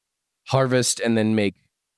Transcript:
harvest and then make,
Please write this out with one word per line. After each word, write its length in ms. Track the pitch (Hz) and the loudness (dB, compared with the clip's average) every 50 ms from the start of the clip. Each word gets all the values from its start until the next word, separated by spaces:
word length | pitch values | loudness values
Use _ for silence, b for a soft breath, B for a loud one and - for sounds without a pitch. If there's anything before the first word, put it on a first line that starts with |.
| _ _ _ _ _ _ _ _ _ - | _ _ _ _ _ _ _ _ _ -4
harvest 540 | - 135 135 127 127 127 120 - - - | -2 0 0 2 2 0 0 0 -2 -2
and 160 | - 117 117 110 | -2 0 0 0
then 180 | 107 110 110 | 0 0 0
make, 200 | 107 104 101 - _ _ _ _ _ _ _ _ | 0 0 -2 -4 _ _ _ _ _ _ _ _